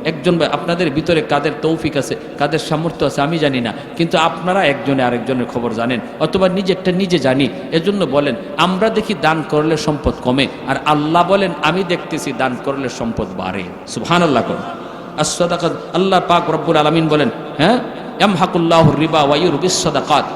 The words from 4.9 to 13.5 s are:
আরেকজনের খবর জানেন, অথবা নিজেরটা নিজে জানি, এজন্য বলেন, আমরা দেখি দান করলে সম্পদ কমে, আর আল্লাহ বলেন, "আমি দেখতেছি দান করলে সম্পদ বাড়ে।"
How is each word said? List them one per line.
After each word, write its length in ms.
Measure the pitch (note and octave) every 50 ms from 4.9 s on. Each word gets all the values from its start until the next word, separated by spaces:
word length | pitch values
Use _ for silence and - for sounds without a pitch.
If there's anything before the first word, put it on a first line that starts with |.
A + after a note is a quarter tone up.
| C#3 C3+
আরেকজনের 440 | B2+ A#2+ A#2+ A#2 A2 A#2 C3 B2 A#2+
খবর 260 | A#2 - B2 A#2+ A#2
জানেন, 280 | A2+ A2+ A#2 B2 B2+ A2 - - - -
অথবা 280 | D#3 D3+ - F#3+ F#3+ F#3
নিজেরটা 440 | F3 G3+ G3 F3+ F3+ F#3 - F#3
নিজে 260 | E3+ F3+ G3+ F3+ F3+ D#3+
জানি, 300 | B2+ C3 B2+ C#3 C#3 A#2 - - - -
এজন্য 320 | - E3 D#3+ G3 G3+ G3+ F3
বলেন, 300 | C3+ C3 D3 D3 C#3+ A#2+ G2 - - -
আমরা 340 | - D#3+ F3+ F#3 F3+ G#3+ A3
দেখি 240 | - G#3+ G#3 - G#3 D3
দান 200 | C#3 D#3 D#3+ D#3+ C#3+ -
করলে 280 | D3+ D3+ D3+ D#3+ E3
সম্পদ 380 | D3 - - D3+ C#3 - B2+ A#2 -
কমে, 240 | - B2+ B2+ C#3 C3 G#2+ - - - B2+
আর 80 | C3+ C3+ -
আল্লাহ 420 | D3 D3+ D3 D3 D#3 D#3+ E3+ E3+ E3+
বলেন, 240 | G3 G3+ G3 F3 E3+ -
"আমি 220 | - D#3 E3 F#3 G3
দেখতেছি 480 | F3 F3 - - - E3 D3 - D3
দান 240 | B2+ A#2 C3 C3 B2 A#2 -
করলে 240 | C#3 C3+ C#3 C3+ A#2+
সম্পদ 380 | - - B2 A#2 A2 - G#2+ F#2 F#2
বাড়ে।" 260 | F#2 F#2 F#2